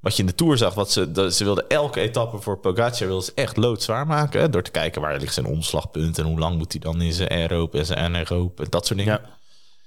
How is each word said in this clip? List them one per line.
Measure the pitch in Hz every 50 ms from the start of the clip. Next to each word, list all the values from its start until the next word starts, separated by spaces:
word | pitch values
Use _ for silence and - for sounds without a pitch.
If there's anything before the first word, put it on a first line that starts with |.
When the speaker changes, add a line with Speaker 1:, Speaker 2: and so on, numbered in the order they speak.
Speaker 1:
wat | - 107 -
je | - 101
in | 92
de | 92
Tour | - 170 165 147
zag. | 120 113 90 92
Wat | 101 98 - -
ze, | 104 92 78 80
dat, | 95 98 90 -
ze | - 107
wilden | 101 101 87 - -
elke | - 151 147 143 - -
etappe | 98 110 113 120 117 113 110 101
voor | - 107 98 -
Pogacar | - 95 90 113 117 120 120 - 101
wilden | 92 95 92 90
ze | - -
echt | - 135 - -
loodzwaar | 110 110 120 117 - - - 110 123 143
maken, | 160 156 151 151 143 - -
hè, | 160 160
door | 120 87 87
te | -
kijken | - - 78 87 - 78
waar | 73 76 71 71
ligt | 71 - -
zijn | - 64
omslagpunt | - 73 80 78 - - 78 - - - 80 78 82 80 -
en | 78
hoe | 80 80 80
lang | 80 82 85 82
moet | 82 - -
hij | 76
dan | - 82 80 85 87
in | 82 82
zijn | 87 92 -
aerobe | - 85 82 82 90 85 82 80 - 73
en | 78
zijn | 85 90 -
anaerobe | 82 85 85 85 82 - 87 87 90 90 - - -
en | -
dat | - - -
soort | - - 98
dingen. | 101 110 107 104 -
Speaker 2:
Ja. | - - - - - - - - - - - -